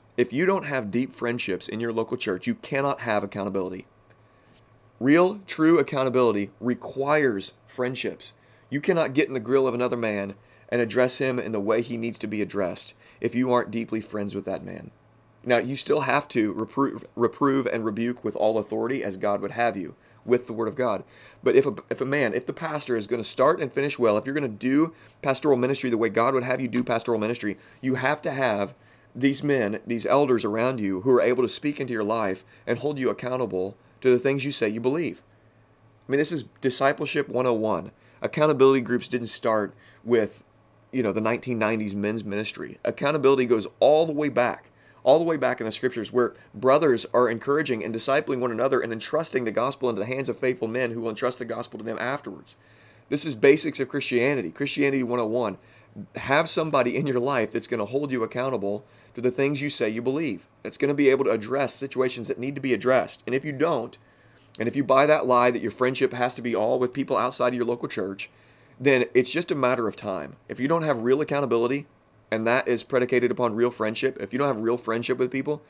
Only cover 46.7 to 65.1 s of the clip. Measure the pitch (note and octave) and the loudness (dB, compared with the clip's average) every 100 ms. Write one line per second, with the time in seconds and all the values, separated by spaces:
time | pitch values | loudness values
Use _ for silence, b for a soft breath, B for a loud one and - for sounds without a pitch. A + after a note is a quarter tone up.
46.7 | C#3+ D#3 A2+ - A#2+ B2 A2+ C#3 C#3+ C#3+ | 4 4 2 2 2 2 0 0 0 0
47.7 | A2+ G2+ A2+ C#3 C#3 C#3+ C3 B2 A2 C3+ | -4 -4 -4 0 0 0 -2 -2 0 2
48.7 | C3 A#2 A2+ - D3+ E3 C3 A#2 A2 B2+ | 2 0 -6 -2 -4 0 -2 0 0 -2
49.7 | C3+ B2 G#2 A2 C3 B2 A2 B2+ B2 A2+ | -2 -2 -2 -4 -4 -4 -2 -2 -2 -4
50.7 | A#2+ A#2+ A#2 A2+ G#2+ B2 B2+ A#2 A2 A#2+ | -2 -4 -4 -6 -4 -4 -4 -8 -8 -8
51.7 | A2 A2 A2 B2 C#3+ G#2+ F#2 - - b | -10 -8 -6 -6 -6 -10 -14 -18 -20 b
52.7 | b b b _ C#3+ D#3+ A2+ C#3 D3+ D#3 | b b b _ -4 -4 4 6 6 2
53.7 | C3 B2+ C#3+ - B2 B2+ C#3 E2+ - C3+ | -4 -4 -4 0 0 2 0 -4 -6 -6
54.7 | C#3 C#3+ C3+ A#2+ B2 A2 A#2+ A2 F#2 b | 0 0 0 0 -2 0 0 -2 -4 b
55.7 | b b G#2 - - - C#3+ E3 - D#3+ | b b -18 -14 -10 0 2 2 -2 0
56.7 | C#3+ B2 A#2+ C#3+ B2 B2+ C3 G#2+ A#2 - | 2 2 0 0 0 0 0 -2 -4 -4
57.7 | A#2+ G#2 C3+ D3 C3 A2 B2 C3 A#2+ G2 | -4 -2 -4 -2 -2 -2 -4 -4 -2 -4
58.7 | G#2 - b b - B2 B2 C#3 C#3+ C#3+ | -6 -10 b b -2 -2 0 -2 0 -4
59.7 | - A2+ A2 B2 C#3+ D#3+ F2+ - _ - | -2 -2 -2 -2 -2 -4 -6 -12 _ -14
60.7 | - C#3+ C#3+ C#3 C3 B2 A2+ G#2 C3+ B2+ | -2 0 4 6 6 4 0 0 -2 -2
61.7 | - C3+ C3 B2+ B2 G#2 - C3 C#3+ C3+ | -4 -6 -2 -2 -2 -6 -6 -6 -4 0
62.7 | A2 A#2+ C3 E2 - - C3 D#3 C3 D#3+ | 0 4 2 2 -8 -4 -4 -4 -2 0
63.7 | C#3+ A#2+ - b b b b b - A2+ | 0 -4 -14 b b b b b -4 -2
64.7 | B2 C3+ C3+ D3 | 0 4 4 6